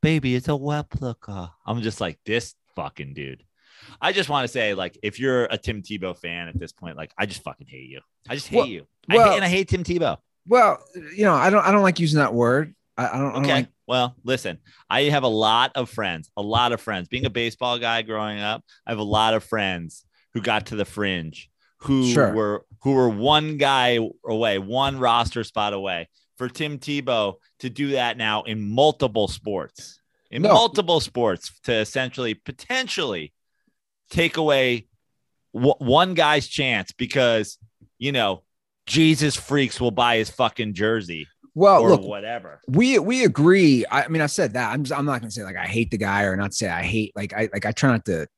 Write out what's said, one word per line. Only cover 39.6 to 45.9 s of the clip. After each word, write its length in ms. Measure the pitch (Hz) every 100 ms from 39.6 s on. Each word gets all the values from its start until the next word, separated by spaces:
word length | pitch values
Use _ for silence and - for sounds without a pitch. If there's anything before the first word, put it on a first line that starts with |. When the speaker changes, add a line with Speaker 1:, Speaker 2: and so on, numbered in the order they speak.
| 131 -
Speaker 1:
will 120 | 123
buy 260 | 104 120 117
his 140 | 110
fucking 420 | - 117 - 107
jersey 540 | 92 107 113 92 82 76 _ -
Speaker 2:
Well, 300 | - 196 185
Speaker 1:
or 80 | 190
Speaker 2:
look, 100 | 160
Speaker 1:
whatever. 600 | 95 101 104 117 - 73 -
Speaker 2:
we, 300 | 135 247 254
we 260 | 165 254 226
agree. 600 | - 156 190 170 131 107
I, 200 | 131 -
I 20 |
mean, 160 | 160
I 20 | 147
said 280 | - 156
that. 180 | 110 117
I'm 100 | 123
just, 140 | 135 143
I'm 80 | 143
not 160 | 131
gonna 100 | 110
say, 120 | 104
like, 120 | 98 90
I 120 | 90
hate 240 | 107 117